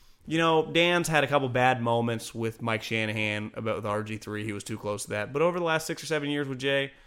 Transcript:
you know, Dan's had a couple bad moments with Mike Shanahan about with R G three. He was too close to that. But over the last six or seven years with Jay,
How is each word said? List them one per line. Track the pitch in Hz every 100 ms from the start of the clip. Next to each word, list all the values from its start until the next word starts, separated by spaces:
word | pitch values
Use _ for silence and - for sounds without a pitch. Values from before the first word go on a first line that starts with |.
| - - -
you | 160
know, | 165 160 156
Dan's | 160 175 175 160
had | 156
a | 135
couple | 143 131
bad | 123 127 120
moments | 117 117 117 113 -
with | 113 113 -
Mike | 117 110
Shanahan | - 113 110 107 107 107 107
about | - 110 101
with | 107
R | 104
G | 107 107
three. | - 104 107
He |
was | 101
too | - 110
close | 104 104
to | -
that. | 104 104
But | 139
over | 170 175
the |
last | 170 160 160
six | 160
or | 143
seven | 151 143
years | 147 139
with | 131
Jay, | 135 139 139 -